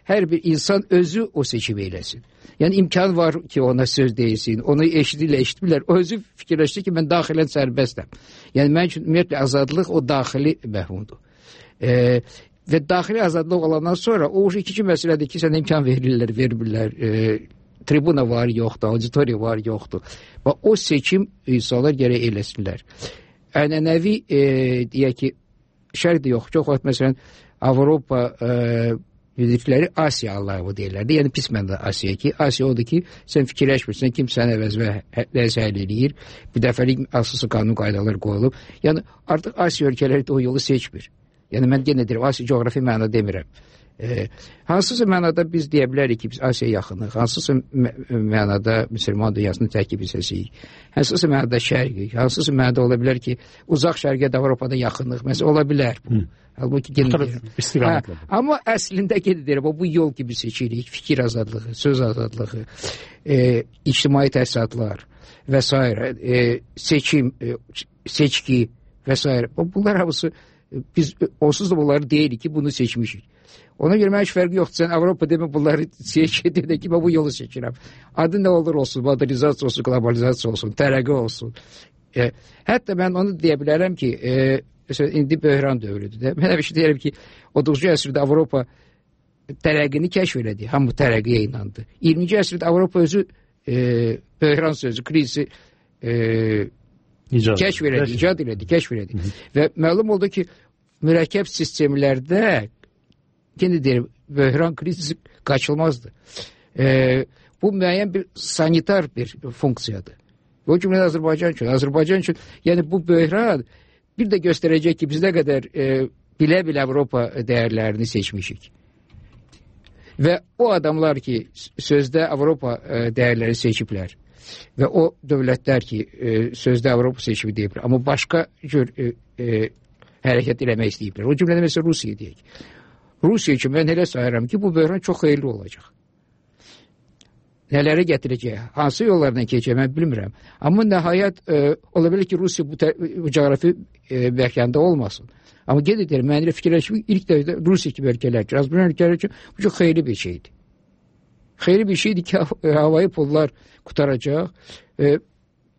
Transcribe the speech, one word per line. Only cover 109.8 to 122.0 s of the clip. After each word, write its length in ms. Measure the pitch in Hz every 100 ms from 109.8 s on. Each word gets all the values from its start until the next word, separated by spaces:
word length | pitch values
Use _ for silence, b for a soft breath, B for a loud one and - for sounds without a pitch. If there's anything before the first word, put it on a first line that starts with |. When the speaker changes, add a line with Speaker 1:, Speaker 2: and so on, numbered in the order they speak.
| - 98 - - _ _ _ _ -
Speaker 1:
O 120 | 175
cümlədən 300 | 190 190 180
Azərbaycan 420 | 160 160 156 170
üçün, 160 | 151 120
Azərbaycan 520 | 131 139 156 156 190
üçün, 140 | 175 165 B B
yəni 220 | 170 175 156
bu 120 | 185 165
böhran 560 | 165 160 196 233 147 - b b b b -
bir 120 | 214
də 80 | 196 170
göstərəcək 500 | 156 165 160 165 160
ki, 140 | 147
biz 120 | 156
nə 120 | 190 170
qədər, 320 | 143 135 -
e, 160 | - 135 135 131 - _ -
bilə-bilə 420 | 151 180 160 143
Avropa 440 | 131 139 131 123 120 123
dəyərlərini 720 | 117 120 117 110 110 107 117
seçmişik. 600 | 104 98 98 - 101 - _ _ _ _ - - - _ - _ _ - b b b
Və 140 | 147 175 - -
o 120 | 240
adamlar 480 | 180 151 156 160 131
ki, 200 | 135 117 -
s-, 200 | - - -
sözdə 520 | - 143